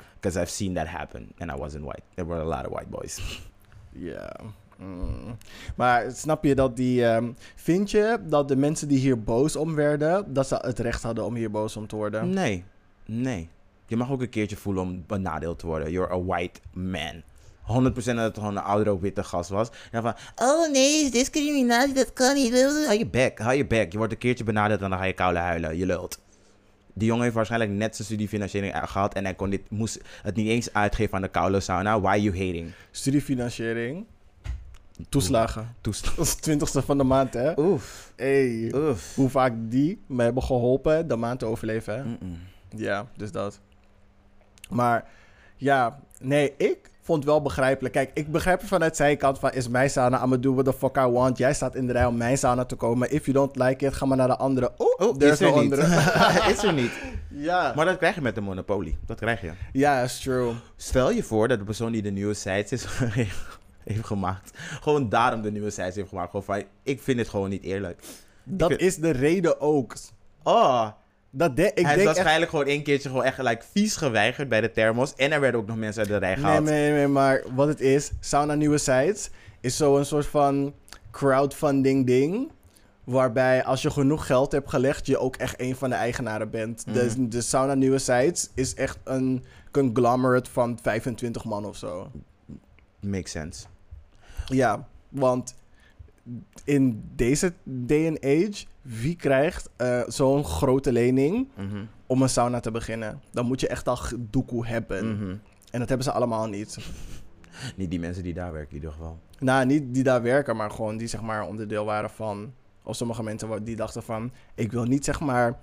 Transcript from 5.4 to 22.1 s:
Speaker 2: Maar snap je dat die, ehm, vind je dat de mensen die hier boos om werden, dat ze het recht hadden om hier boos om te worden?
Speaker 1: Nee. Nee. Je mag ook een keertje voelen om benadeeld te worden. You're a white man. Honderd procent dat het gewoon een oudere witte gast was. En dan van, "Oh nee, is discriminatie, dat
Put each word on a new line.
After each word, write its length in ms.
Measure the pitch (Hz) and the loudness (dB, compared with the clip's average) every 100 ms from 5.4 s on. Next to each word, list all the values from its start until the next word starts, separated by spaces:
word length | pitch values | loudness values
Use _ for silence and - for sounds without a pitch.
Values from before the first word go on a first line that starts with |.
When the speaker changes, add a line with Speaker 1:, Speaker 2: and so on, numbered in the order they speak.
| - - - - | -18 -18 -12 0
Speaker 2:
Maar 360 | 123 120 113 | 2 2 0
snap 320 | 120 151 156 | -6 -4 0
je 120 | 151 131 | 2 4
dat 200 | 135 117 | 2 0
die, 300 | 127 123 117 | 0 4 4
ehm, 260 | 113 120 127 - - | 2 0 -8 -18 -6
vind 360 | - 180 202 | 0 0 2
je 260 | 208 214 226 165 | 2 2 0 2
dat 200 | 147 139 | 2 4
de 80 | 135 | 4
mensen 320 | 143 160 147 | 2 0 2
die 100 | 135 | 2
hier 240 | 135 120 | 4 2
boos 320 | 104 117 151 143 | 2 2 2 2
om 200 | 160 151 | -2 0
werden, 580 | 147 147 151 190 196 | 2 2 2 0 0
dat 140 | 135 131 | -2 0
ze 80 | 117 | -2
het 240 | - 117 | -2 -4
recht 240 | 117 - | -4 -4
hadden 220 | 117 113 101 | -6 -4 -4
om 100 | 117 | -4
hier 160 | 110 | -4
boos 240 | 107 107 110 | -2 -4 -6
om 100 | 107 | -8
te 80 | 107 | -6
worden? 340 | 104 107 175 | -4 -2 -2
Speaker 1:
Nee. 340 | 190 147 92 92 - _ _ - | 0 -2 -2 -8 -20 _ _ -8
Nee. 440 | 113 131 98 82 - _ _ - | -4 -4 -4 -8 -16 _ _ -4
Je 100 | 113 | -2
mag 160 | 123 | -2
ook 100 | 135 | -2
een 80 | 123 | -4
keertje 260 | 107 101 101 | -4 -4 -4
voelen 260 | 101 92 | -4 -2
om 200 | 92 90 80 | -4 -6 -6
benadeeld 520 | 101 90 78 82 82 | -4 -4 -4 -6 -6
te 60 | 82 | -4
worden. 260 | 80 78 | -4 -2
You're 200 | 90 90 | -2 -2
a 80 | 90 | -2
white 360 | 90 87 90 - - | -2 -2 -4 -8 -14
man. 480 | 90 92 90 78 82 - - - - | -8 -6 -4 -8 -10 -18 -20 -20 -14
Honderd 320 | - 120 127 | -2 2 2
procent 240 | 123 117 117 | 0 -2 0
dat 80 | 113 | -2
het 120 | 104 | -4
gewoon 200 | 104 101 | -6 -4
een 60 | |
oudere 360 | 87 104 107 95 | 0 2 2 0
witte 240 | 95 98 | -2 -4
gast 260 | - 87 85 | -4 -4 -2
was. 200 | 98 120 | -2 -4
En 320 | - - 113 | -8 -8 -4
dan 0 | |
van, 460 | 113 - - - 247 | -4 -6 -10 0 2
"Oh 240 | 311 320 | 2 4
nee, 320 | 269 269 311 | 4 4 4
is 80 | 277 | 2
discriminatie, 840 | 233 262 311 294 285 240 233 277 | 2 2 0 0 2 4 4 2
dat 200 | 269 240 | 2 0